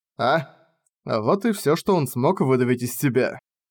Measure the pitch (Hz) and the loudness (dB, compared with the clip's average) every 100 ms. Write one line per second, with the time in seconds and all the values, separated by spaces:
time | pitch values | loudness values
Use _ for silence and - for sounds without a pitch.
0 | _ - 117 160 - _ _ _ _ _ | _ -4 0 0 -2 _ _ _ _ _
1 | - 113 110 196 233 202 139 165 - 185 | -4 -2 0 0 0 0 0 0 0 0
2 | 143 123 139 190 147 131 123 123 120 - | 0 0 0 2 2 2 2 0 -4 -2
3 | 139 123 113 - _ _ _ | 0 2 0 -4 _ _ _